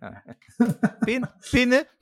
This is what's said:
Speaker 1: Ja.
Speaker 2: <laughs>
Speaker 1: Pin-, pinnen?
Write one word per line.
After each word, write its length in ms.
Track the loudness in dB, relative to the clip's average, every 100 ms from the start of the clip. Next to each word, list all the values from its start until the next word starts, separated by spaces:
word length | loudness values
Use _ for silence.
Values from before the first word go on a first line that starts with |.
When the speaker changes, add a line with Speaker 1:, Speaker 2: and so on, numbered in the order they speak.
Speaker 1:
Ja. 240 | -16 -20 -20 -20 _ -2
Speaker 2:
<laughs> 460 | -2 0 -4 -4
Speaker 1:
Pin-, 260 | -4 -4 -6 _ -2
pinnen? 360 | 0 4 2 0 _